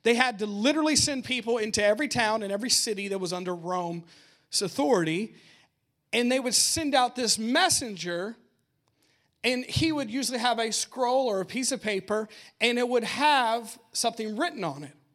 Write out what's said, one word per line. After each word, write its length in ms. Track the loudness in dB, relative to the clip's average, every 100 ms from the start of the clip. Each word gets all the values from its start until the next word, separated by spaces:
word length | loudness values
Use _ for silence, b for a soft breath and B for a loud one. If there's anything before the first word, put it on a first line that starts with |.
They 120 | 2
had 240 | 4 2 0
to 60 |
literally 520 | -6 2 2 4 2 2
send 260 | 0 -2
people 340 | -4 -4 -2 -2
into 220 | 0 2
every 280 | 2 2 0
town 340 | 0 0 0
and 80 | -2
every 180 | -4 0
city 380 | 0 0 -4 -4
that 100 | -4
was 120 | -4
under 240 | -4 -6
Rome's 480 | -6 -4 -4 -4 -8 -10 b b b b -4
authority. 720 | -4 0 2 4 2 -2 -4 B B B B _ _ _ _
And 180 | 0 2
they 100 | 2
would 140 | 2
send 400 | 0 2 0 2
out 220 | 2 2
this 240 | 0 0 0
messenger, 960 | 2 4 4 2 -2 -8 -6 -4 -6 -10 _ _ _ _ _ _ _ _ _ _
and 200 | 0 0
he 280 | -2 0 0
would 180 | 0 -2
usually 280 | -2 -2 0
have 200 | 0 0
a 120 | 0
scroll 560 | -2 -6 -2 0 2 2
or 120 | -2
a 60 |
piece 260 | -4 -4 -2
of 100 | -2
paper, 460 | -2 -4 -2 -4 -4 B B _
and 180 | 0 2
it 100 | 2
would 180 | 0
have 720 | 0 2 4 6 4 0 -4 -18 _
something 420 | -2 -2 -2 -6
written 280 | -2 -2 -2
on 180 | -6 -6
it. 100 | -14 -18 _